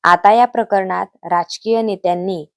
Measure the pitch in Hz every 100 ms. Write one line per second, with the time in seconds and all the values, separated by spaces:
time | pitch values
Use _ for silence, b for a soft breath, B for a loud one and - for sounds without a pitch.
0 | 170 175 202 226 240 233 220 202 190 185
1 | 196 _ 170 175 175 - 214 226 220 190
2 | 180 175 185 180 151